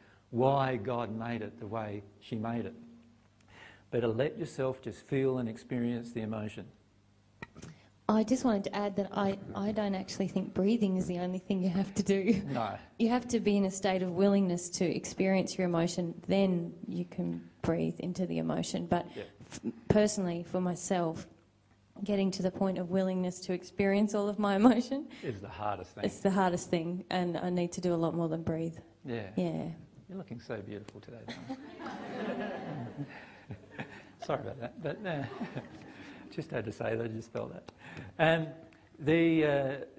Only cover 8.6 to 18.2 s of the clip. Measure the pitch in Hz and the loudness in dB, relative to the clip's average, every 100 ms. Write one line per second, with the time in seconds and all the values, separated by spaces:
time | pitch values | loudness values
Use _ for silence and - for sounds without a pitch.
8.6 | 196 196 208 196 190 - 196 196 - - | -2 -4 -4 -2 -4 -2 -2 -2 -6 -6
9.6 | 196 214 202 190 190 - 190 190 185 - | -4 -2 -2 -2 -4 -4 -2 -2 -4 0
10.6 | 190 233 196 185 180 175 180 185 - 196 | 2 2 2 0 -2 -2 -2 -4 -2 0
11.6 | 185 180 196 - 196 196 190 226 139 131 | 2 0 0 0 2 4 4 2 2 -2
12.6 | 110 101 - - 226 247 247 233 196 202 | -2 -4 -10 0 2 2 0 0 2 4
13.6 | 196 190 196 185 185 175 196 202 190 175 | 2 0 0 2 0 4 6 6 4 2
14.6 | - - 175 - 180 - 190 190 - - | -2 0 0 0 -4 0 4 4 2 0
15.6 | 185 170 175 180 170 - - 190 196 175 | 2 2 2 0 -4 -4 0 4 4 4
16.6 | 170 - - 175 175 - 175 - 170 - | 0 -8 -6 -4 -4 -4 -4 -4 -8 -6
17.6 | - 165 165 165 175 180 | 0 2 0 -2 -4 -2